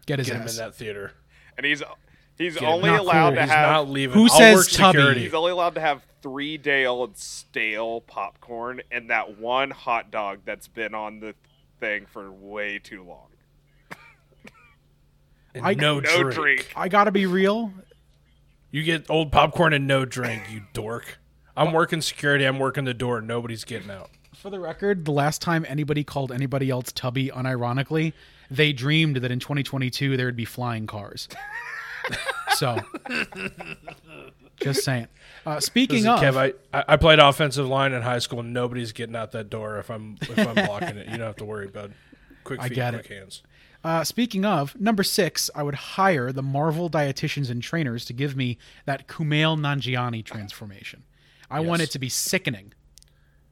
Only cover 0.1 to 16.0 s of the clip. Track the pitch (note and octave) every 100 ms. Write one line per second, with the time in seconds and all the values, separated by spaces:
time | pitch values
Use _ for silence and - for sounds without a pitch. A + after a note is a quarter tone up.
0.1 | C#3 B2+ A#2 A2+ A2+ A2 - A2 G2+ G2
1.1 | - _ _ - - C#3+ D3 D3 - _
2.1 | _ _ _ F3 D3+ D#3 E3 F#3 F3 F3+
3.1 | E3 E3 C#3+ D3 D#3 D3+ D#3 C#3 C#3 C3+
4.1 | G#3 A3+ C#3+ A3 G3+ F3+ - F#3+ D#3+ C#3
5.1 | B2+ A#2 D#3+ F3 F3+ F3 E3 D#3 C#3 _
6.1 | _ C#3+ C3+ C#3+ D#3 C#3+ C#3 C3 B2 A#2+
7.1 | G2 - - - B2 A2 G#2+ A2+ A#2 -
8.1 | - G2 - - A#2 A#2 B2+ - A#2+ A#2
9.1 | A2+ G2 G#2 A2+ B2+ C#3 C3 C3 A2+ G#2
10.1 | A2 G2+ G2 G#2+ G#2 - - G#2+ A2 G#2+
11.1 | G#2+ G#2+ G#2 _ _ _ _ A2+ G#2 G2
12.1 | A2 G2 F#2+ G2 G#2 G#2 G2+ - G2+ F2+
13.1 | C#2+ A#1+ _ _ _ _ _ _ - -
14.1 | _ _ _ - _ _ _ _ _ _
15.1 | _ _ _ _ B2+ D#3+ F#3+ D3 C#3+